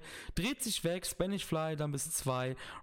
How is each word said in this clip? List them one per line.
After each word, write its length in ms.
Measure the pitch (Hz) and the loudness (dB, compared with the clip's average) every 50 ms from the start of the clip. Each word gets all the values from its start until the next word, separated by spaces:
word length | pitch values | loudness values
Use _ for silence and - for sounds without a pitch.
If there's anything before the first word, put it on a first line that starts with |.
| - - - - - - - | -4 -8 -12 -12 -10 -6 -2
dreht 260 | - 170 240 294 - - | 0 2 2 2 0 0
sich 220 | 226 190 - - | 0 0 2 2
weg, 200 | 165 175 185 - | 2 2 2 0
Spanish 400 | - - - 180 190 202 190 - | -2 0 2 2 2 2 0 0
Fly, 280 | - 165 160 156 160 160 | 2 2 2 2 2 2
dann 160 | 151 151 147 | 0 0 0
bis 220 | 143 139 - 160 - | 0 0 0 -2 -2
zwei, 420 | - - 135 127 127 127 131 131 - - - - - | 0 0 2 2 2 2 0 -2 -4 -6 -10 -10 -6